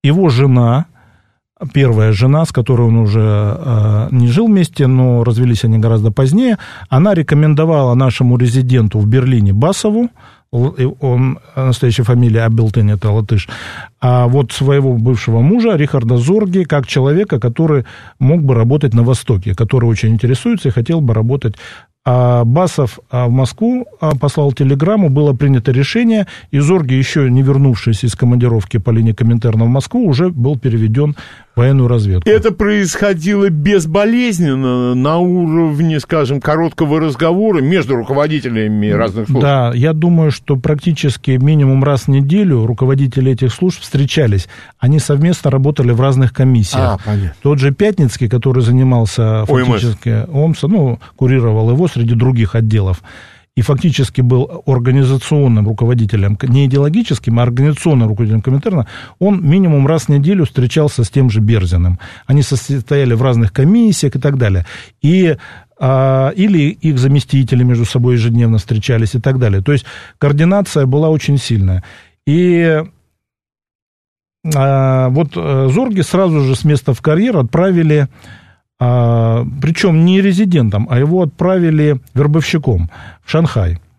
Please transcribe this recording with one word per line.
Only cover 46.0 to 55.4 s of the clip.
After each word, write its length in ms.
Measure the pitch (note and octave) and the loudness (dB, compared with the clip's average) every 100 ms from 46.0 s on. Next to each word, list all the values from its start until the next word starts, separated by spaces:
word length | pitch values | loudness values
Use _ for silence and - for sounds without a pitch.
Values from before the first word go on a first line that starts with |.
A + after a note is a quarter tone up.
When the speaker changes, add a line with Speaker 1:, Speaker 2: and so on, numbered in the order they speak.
Speaker 1:
разных 320 | C3+ C3 B2+ | 2 2 0
комиссиях. 600 | - C3 B2 G2+ - C3 | 0 2 2 0 -2 -2
Speaker 2:
А, 40 | G2 | -2
понятно. 300 | - G#2 F#2+ - | -4 -4 -4 -4
Speaker 1:
Тот 160 | C#3 D3 | -2 0
же 120 | C#3 | 0
Пятницкий, 560 | C#3 G#3 G#3 C3+ - A#2 | 0 -2 0 -2 0 -2
который 340 | A#2+ C3 B2+ | -2 0 0
занимался 840 | A#2 B2+ C3 B2 A2 - A2+ A2 | 2 2 2 2 0 -2 -2 -2
Speaker 2:
О 140 | G#2+ C3+ | 0 0
М 80 | B2+ | 0
С. 20 | |
Speaker 1:
фактически 580 | A2 A#2 G#2 A#2+ A2 F3 | 0 -2 -4 -4 -4 -2
омса, 380 | C#3+ D#3 D3+ D3 | -2 -2 -2 -2
ну, 300 | G#3 C#3 A2+ - _ | 0 0 -4 -10 _
курировал 540 | B2+ C3 A#2 A2 A2+ | 0 2 2 0 0
его 180 | B2+ F3 | 0 0
среди 260 | - A#2 | -2 0
других 420 | A#2+ B2 B2 G#2+ A#2 | 0 0 0 0 0
отделов, 460 | A2 A2 F#2+ F2 - - - - _ - | 0 0 0 -4 -8 -20 -20 -20 _ -6
и 60 | |
фактически 580 | A2 A#3+ F3 C#3 C3 - | -2 0 0 0 -2 0
был 440 | B2 B2+ C#3 - - | 0 0 -2 -6 -2
организационным 1040 | C3 A#2+ C3 C3 C3+ - D3+ | -2 2 2 2 0 -2 0